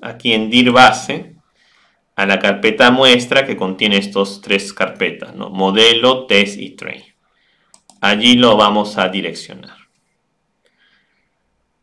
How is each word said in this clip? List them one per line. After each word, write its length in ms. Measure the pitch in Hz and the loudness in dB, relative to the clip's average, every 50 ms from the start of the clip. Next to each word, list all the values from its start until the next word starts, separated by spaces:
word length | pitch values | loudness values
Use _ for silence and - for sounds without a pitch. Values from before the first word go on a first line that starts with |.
aquí 300 | - 117 - - - 120 | -18 -18 -12 -6 -2 -2
en 180 | 110 110 110 107 | 0 0 -2 0
dir 200 | 120 123 123 123 | 0 2 2 4
base, 640 | 120 127 127 113 - - - - 98 92 85 - - _ _ _ _ _ _ _ _ _ _ _ _ _ _ _ _ | 4 6 6 4 4 0 -6 -8 -10 -10 -12 -16 -20 _ _ _ _ _ _ _ _ _ _ _ _ _ _ _ _
a 100 | 98 98 | -2 0
la 140 | 98 98 98 | 0 0 2
carpeta 500 | - 101 98 - 113 110 107 - 123 123 | 2 0 0 0 0 0 2 4 4 4
muestra 560 | 123 131 135 127 123 123 120 - 135 135 135 | 4 4 4 4 4 2 0 0 -2 -2 -2
que 100 | - 104 | -2 -4
contiene 400 | - 95 95 95 - 110 104 101 | -6 -6 -6 -6 -4 -2 0 0
estos 440 | 98 101 101 - 101 98 98 - - | -2 -2 -2 -4 -4 -4 -4 -6 -10
tres 320 | - - 98 98 - - | -6 -4 -4 -4 -4 -6
carpetas, 640 | - - 95 - - - 95 82 - - - - - | -6 -6 -6 -6 -4 -6 -6 -6 -8 -10 -18 -18 -16
¿no? 140 | 98 98 87 | -16 -14 -10
Modelo, 760 | 92 95 95 95 98 110 113 117 117 117 120 127 131 127 - | -6 -2 -2 0 2 4 4 4 2 2 2 0 0 0 -2
test 320 | - 101 101 98 101 - - | 0 0 0 0 -2 -4 -12
y 100 | - - | -16 -16
train. 340 | - - - - - - - _ _ _ _ _ _ _ _ _ _ _ _ _ _ _ _ _ _ _ | -16 -16 -16 -16 -16 -18 -20 _ _ _ _ _ _ _ _ _ _ _ _ _ _ _ _ _ _ _
Allí 340 | - 101 104 104 117 123 123 | -2 -2 0 2 4 4 4
lo 220 | 123 123 117 107 | 6 4 4 4
vamos 420 | 107 104 101 104 107 101 - - - | 4 4 2 2 0 -4 -4 -4 -4
a 100 | 98 92 | -4 -4
direccionar. 680 | 95 95 87 82 82 - - - - - - - - _ _ _ _ _ _ _ _ _ _ _ _ _ _ _ _ _ _ _ _ _ _ _ _ _ _ _ _ _ _ _ _ _ _ _ _ _ _ _ _ _ | -4 -6 -8 -8 -10 -12 -16 -18 -20 -20 -20 -20 -20 _ _ _ _ _ _ _ _ _ _ _ _ _ _ _ _ _ _ _ _ _ _ _ _ _ _ _ _ _ _ _ _ _ _ _ _ _ _ _ _ _